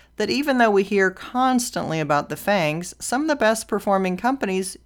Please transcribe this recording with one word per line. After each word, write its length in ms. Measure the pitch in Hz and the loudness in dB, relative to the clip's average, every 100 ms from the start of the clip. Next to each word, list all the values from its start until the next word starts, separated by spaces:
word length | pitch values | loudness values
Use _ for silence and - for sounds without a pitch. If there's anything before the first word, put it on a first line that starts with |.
| _ - | _ -6
that 120 | 214 | -2
even 300 | 240 294 247 | -2 0 4
though 120 | 226 | 4
we 100 | 196 | 4
hear 300 | 196 202 190 | 2 2 2
constantly 880 | 185 - 247 262 254 240 175 175 160 | -2 -6 0 2 2 0 -4 -4 -2
about 300 | 151 147 147 | 0 0 0
the 60 | 151 | -4
fangs, 600 | - 202 156 156 175 - | 0 0 0 -2 -8 -10
some 240 | - 247 | -4 -2
of 60 | 311 | 0
the 80 | 285 | 2
best 320 | 220 220 - | 2 0 -2
performing 480 | 202 208 196 190 180 | -4 0 2 0 -2
companies 600 | 240 269 202 190 185 - | -2 -2 -2 -2 -4 -8